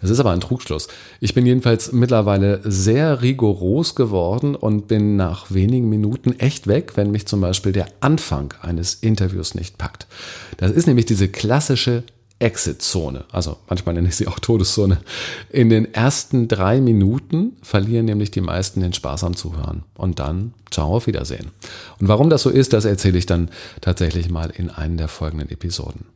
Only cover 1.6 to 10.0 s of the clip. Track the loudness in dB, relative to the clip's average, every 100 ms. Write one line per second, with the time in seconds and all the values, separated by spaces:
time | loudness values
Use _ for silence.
1.6 | 4 0 0 0 4 4 4 4 2 0
2.6 | -2 0 2 2 2 2 0 2 0 2
3.6 | 0 0 0 0 0 2 0 0 -2 -2
4.6 | 0 -2 0 2 2 2 0 -4 -4 0
5.6 | 2 2 2 0 0 0 -2 0 -2 -2
6.6 | 0 0 0 -2 0 -2 -2 -2 0 0
7.6 | 0 -2 -4 -2 0 0 0 -4 -6 -10
8.6 | -6 -4 -4 -2 0 2 0 -2 -6 -6
9.6 | -10 -10 -12 -12